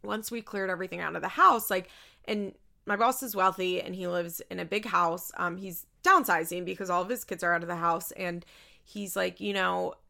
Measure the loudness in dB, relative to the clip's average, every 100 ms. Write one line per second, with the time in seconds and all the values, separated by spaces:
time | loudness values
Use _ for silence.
0 | -4 -4 -4 -8 -6 -4 -2 -2 -4 -4
1 | -4 -4 -4 6 6 6 2 -2 -2 -18
2 | -20 _ -6 -4 -4 -8 _ _ -4 4
3 | 4 4 -4 2 2 4 -2 0 -4 -6
4 | -2 -2 -4 -8 -10 -8 -4 -4 0 2
5 | 2 0 -6 -4 -4 -4 -10 -12 -16 _
6 | 6 6 6 2 2 -4 -6 -6 0 0
7 | 0 -4 -6 -2 0 0 0 -2 0 0
8 | -2 -6 -6 -6 -10 -20 -20 -20 _ -10
9 | -6 -2 -2 -2 -2 0 2 0 -2 -6
10 | _